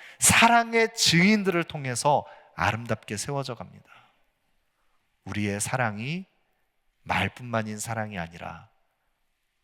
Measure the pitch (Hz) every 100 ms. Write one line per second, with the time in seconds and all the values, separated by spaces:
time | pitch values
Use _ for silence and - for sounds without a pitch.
0 | - - - - 233 233 233 226 226 -
1 | - 165 190 214 190 175 165 156 135 120
2 | 151 131 - - - - 90 113 120 110
3 | - 104 - 139 131 117 - 101 - -
4 | _ _ _ _ _ _ _ _ _ _
5 | _ _ - 98 104 101 - 127 117 104
6 | 123 175 190 _ _ _ _ _ _ _
7 | - 82 98 - 123 113 110 107 113 113
8 | 107 101 82 85 87 85 98 _ _ _
9 | _ _ _ _ _ _